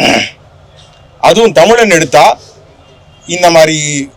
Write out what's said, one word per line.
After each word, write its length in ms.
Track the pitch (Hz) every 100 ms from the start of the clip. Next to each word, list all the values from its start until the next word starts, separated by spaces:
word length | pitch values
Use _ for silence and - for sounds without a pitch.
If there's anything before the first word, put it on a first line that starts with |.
| - - - - _ _ _ - - _ _ _
அதுவும் 320 | 131 175 226
தமிழன் 400 | 156 180 233 220
எடுத்தா, 460 | 185 160 147 185 - - - _ _ _ _ _ _ -
இந்த 220 | 175 180
மாதிரி 600 | 165 156 156 147 147 139